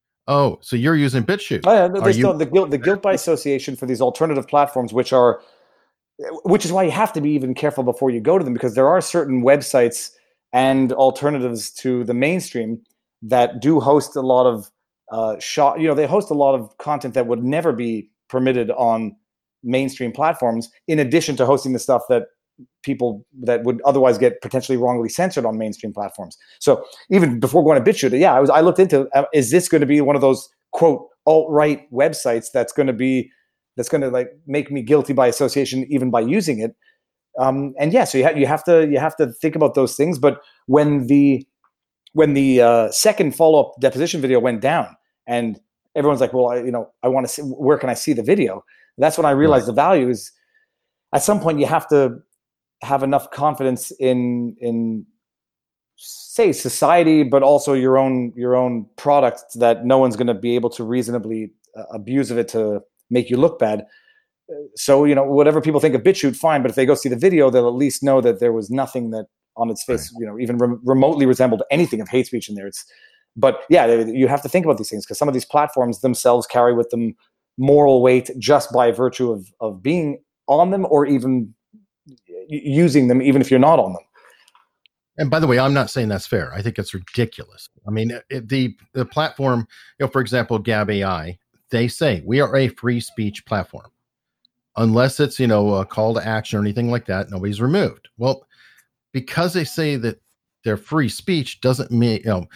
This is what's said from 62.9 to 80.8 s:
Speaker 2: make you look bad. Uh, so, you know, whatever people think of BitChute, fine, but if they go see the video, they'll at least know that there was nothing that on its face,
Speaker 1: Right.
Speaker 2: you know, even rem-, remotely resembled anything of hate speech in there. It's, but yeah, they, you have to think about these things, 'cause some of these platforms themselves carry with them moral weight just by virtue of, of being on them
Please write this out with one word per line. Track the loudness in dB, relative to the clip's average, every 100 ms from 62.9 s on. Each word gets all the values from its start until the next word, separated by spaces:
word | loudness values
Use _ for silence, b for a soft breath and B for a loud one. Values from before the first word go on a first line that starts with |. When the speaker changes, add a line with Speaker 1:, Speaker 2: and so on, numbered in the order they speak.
| _ -4
Speaker 2:
make | -2 0
you | 2
look | 0 0
bad. | -2 -4 -8 b b b b _ -18
Uh, | -16 -14 -6
so, | 2 4 4
you |
know, | 2
whatever | 2 4 4 4
people | 2 2
think | 2
of | 2
BitChute, | 2 2 0 0
fine, | 0 0
but | 0
if | 0
they | 2
go | 2
see | 0
the | 0
video, | 2 4 4
they'll | 4 2
at | 0
least | -2 -2
know | 2 2
that | 2 0
there | 0
was | -2 -4
nothing | -6 -6 -6 -8
that | -10 -12 _ _ -6
on | -6
its | -6
face, | -4 -6 -6
Speaker 1:
Right. | -12
Speaker 2:
you | -10
know, | -8
even | -4 -2
rem-, | -2 -2
remotely | 0 4 4 4 2
resembled | 2 2 0 -2
anything | 0 0 -4
of | -2
hate | -2 -2
speech | -6 -10
in | -12
there. | -14
It's, | -16 -20 b b b b -2
but | -2 0 2
yeah, | 4 4
they, | 2 0
you | 0 0
have | 0
to | -2
think | -2 0
about | -2
these | -4
things, | -10 -10
'cause | -4
some | -2
of |
these | -2 -2
platforms | -2 0 0 -2 -2
themselves | -2 0 2 2 2
carry | 2 2
with | 2 0
them | -2 -4 -8 _ _ _ -2
moral | 4 6 6 6
weight | 6 4 0 -4
just | 2 2 2
by | 2 2
virtue | 2 -2 -2 -4
of, | -4 -10 -10
of | -10 -6
being | -4 -2 -4 -8 _ _ 0
on | 2 2
them | 0